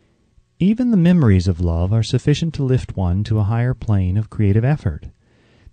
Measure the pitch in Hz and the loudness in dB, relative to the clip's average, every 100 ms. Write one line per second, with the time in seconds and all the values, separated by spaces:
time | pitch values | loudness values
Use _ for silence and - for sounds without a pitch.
0 | _ _ _ _ _ - 180 226 247 208 | _ _ _ _ _ -4 -2 0 0 2
1 | 170 180 123 95 87 82 87 82 90 113 | 4 4 4 4 2 0 -2 0 0 0
2 | 110 123 - 147 165 - 131 127 - - | 0 -2 0 -2 -2 -4 -2 -2 -2 -4
3 | 92 92 107 107 98 113 123 123 - 101 | -2 -2 -2 -2 0 -2 -2 -4 -2 -2
4 | 90 98 110 - 104 104 123 151 - 73 | 0 -2 -4 -2 0 2 0 -2 -4 -8
5 | - _ _ _ _ _ - | -14 _ _ _ _ _ -6